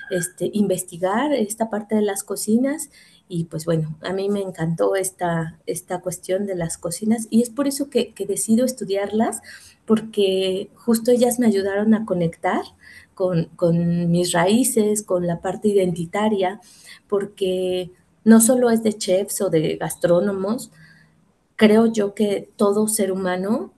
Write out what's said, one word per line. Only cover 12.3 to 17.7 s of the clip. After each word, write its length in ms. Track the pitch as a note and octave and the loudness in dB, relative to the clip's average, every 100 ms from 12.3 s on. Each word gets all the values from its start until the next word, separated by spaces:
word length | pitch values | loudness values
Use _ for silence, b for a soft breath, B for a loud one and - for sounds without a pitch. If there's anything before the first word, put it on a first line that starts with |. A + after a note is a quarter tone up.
| - F#3 A#3+ - B B B B | -2 -2 -2 -6 B B B B
con, 300 | - F#3 E3+ E3 | -4 0 0 -4
con 560 | - E3+ E3+ E3+ E3+ E3+ | 0 2 2 0 0 2
mis 220 | F3 F3 | 2 2
raíces, 720 | E3+ F3+ A#3 B3+ A3+ G#3 G#3+ | 2 4 4 2 2 2 0
con 240 | - F3+ F3 | -2 -2 -2
la 120 | E3+ | -4
parte 280 | F#3+ G3 G#3 | -6 -2 0
identitaria, 920 | G3+ F3+ E3+ E3 G3+ A3 G3 F#3 G#3+ B B B B _ | 2 2 -2 -4 -2 0 0 -2 -4 B B B B _
porque 840 | G3 G3 - F#3 F#3 F#3 | -4 -4 -4 -4 -2 -2